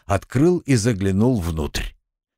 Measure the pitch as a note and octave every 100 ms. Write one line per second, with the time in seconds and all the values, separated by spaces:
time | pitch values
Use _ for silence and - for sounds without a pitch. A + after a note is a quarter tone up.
0 | - G2 - B2+ D#3+ F3+ - C3 G#2 G2+
1 | G2 F#2+ A#2 A#2+ E2+ D#2+ D2 - - -
2 | _ _ _